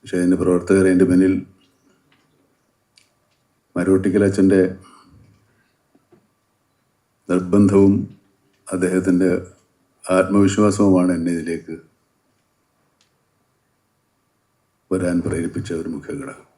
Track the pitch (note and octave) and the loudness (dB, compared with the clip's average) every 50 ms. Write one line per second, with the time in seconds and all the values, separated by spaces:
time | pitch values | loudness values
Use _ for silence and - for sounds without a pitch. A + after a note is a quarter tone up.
0 | _ - - F2+ F2+ F2+ F#2 F2+ F2 F2 F2+ F2+ F2 - G2 F#2+ F#2+ F#2+ F#2 F#2 | _ -6 -4 -2 0 0 0 0 0 0 0 -2 0 0 0 2 2 2 2 2
1 | F#2+ F#2 F2+ F#2 F#2+ F#2+ F#2+ F#2 F2+ - - _ _ _ _ _ _ _ _ _ | 2 4 4 2 4 2 0 -2 -6 -10 -20 _ _ _ _ _ _ _ _ _
2 | _ _ _ _ _ _ _ _ _ _ _ _ _ _ _ _ _ _ _ _ | _ _ _ _ _ _ _ _ _ _ _ _ _ _ _ _ _ _ _ _
3 | _ _ _ _ _ _ _ _ _ _ _ _ _ _ _ E2+ F2 F#2 F#2+ F#2 | _ _ _ _ _ _ _ _ _ _ _ _ _ _ _ -6 0 0 0 2
4 | F#2+ G2+ F#2 G#2 G2+ G2 F#2+ - F#2+ F#2+ G2 F#2+ F#2 F#2 F#2+ - - - - - | 2 0 0 2 0 0 2 2 2 2 4 2 2 0 -2 -10 -18 -20 -20 -20
5 | _ _ _ - _ _ _ _ _ _ _ _ _ _ _ _ _ _ _ _ | _ _ _ -20 _ _ _ _ _ _ _ _ _ _ _ _ _ _ _ _
6 | _ _ _ _ _ _ _ _ _ _ _ _ _ _ _ _ _ _ _ _ | _ _ _ _ _ _ _ _ _ _ _ _ _ _ _ _ _ _ _ _
7 | _ _ _ _ _ - F2+ F2+ F2+ F2+ F2+ G#2 G#2 F#2+ G2 G2 G2 G2 G2+ B2 | _ _ _ _ _ -4 -4 -4 -2 0 2 2 4 4 6 4 4 4 2 0
8 | C3+ - - _ _ _ _ _ _ _ _ _ _ - F#2+ F#2 F2+ F2+ F#2 F#2 | -2 -8 -12 _ _ _ _ _ _ _ _ _ _ -10 -6 -4 -2 0 -2 0
9 | F#2 F#2+ F2+ F2+ F#2+ F#2 F2+ F2+ F2+ - - _ _ _ _ _ _ _ _ _ | 0 0 0 2 2 0 0 -2 -6 -10 -20 _ _ _ _ _ _ _ _ _
10 | _ - F#2 F#2 F#2+ F#2+ G2 G2+ G2+ F#2+ G2 - G#2+ G#2 F#2+ G#2 G#2 G2 F#2 F2+ | _ -2 0 0 0 2 2 2 2 2 2 2 0 0 2 2 2 4 4 2
11 | F2+ F2+ F2 E2 E2 F2 E2+ E2 D#2 E2+ E2 D#2+ - - D#2+ D#2+ - _ _ _ | 2 0 -2 -2 -4 -4 -4 -6 -6 -8 -8 -8 -10 -12 -16 -16 -16 _ _ _
12 | _ _ _ _ _ _ _ _ _ _ _ _ _ _ _ _ _ _ _ _ | _ _ _ _ _ _ _ _ _ _ _ _ _ _ _ _ _ _ _ _
13 | _ _ _ _ _ _ _ _ _ _ _ _ _ _ _ _ _ _ _ _ | _ _ _ _ _ _ _ _ _ _ _ _ _ _ _ _ _ _ _ _
14 | _ _ _ _ _ _ _ _ _ _ _ _ _ _ _ _ _ _ F2 F#2 | _ _ _ _ _ _ _ _ _ _ _ _ _ _ _ _ _ _ -6 -4
15 | F2 E2+ F2 F2 E2+ - - D#2+ E2+ - - E2+ - - F2 D#2+ D#2+ E2 D#2+ D2 | -4 -2 -2 -2 -2 -2 -4 -4 -6 -6 -8 -8 -8 -8 -8 -8 -8 -8 -10 -12
16 | C#2+ - D2+ C#2 C2+ C#2 C#2+ - - _ _ | -10 -12 -12 -12 -12 -14 -16 -20 -20 _ _